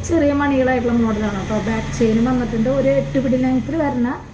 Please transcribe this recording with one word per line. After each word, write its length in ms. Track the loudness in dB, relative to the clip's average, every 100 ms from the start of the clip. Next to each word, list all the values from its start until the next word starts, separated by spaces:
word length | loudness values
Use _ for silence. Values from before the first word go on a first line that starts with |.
| 0
ചെറിയ 240 | 2 2 2
മണികളായിട്ടുള്ള 560 | 0 2 2 0 0 0 0
മോഡലാണ് 360 | 0 -2 -4 -4
ട്ടോ. 100 | -4 -2
ബാക്ക് 240 | -4 -4 0
ചെയിൻ 200 | 2 2 2
വന്നിട്ടുണ്ട്. 380 | 0 -2 -2 0 2
ഒരു 120 | 2 0
എട്ട് 180 | 0 -2
പിടി 160 | 0 2 2
ലെങ്ത്തിൽ 320 | 0 -2 -2 -2
വരുന്ന 260 | 0 -2 -4 -10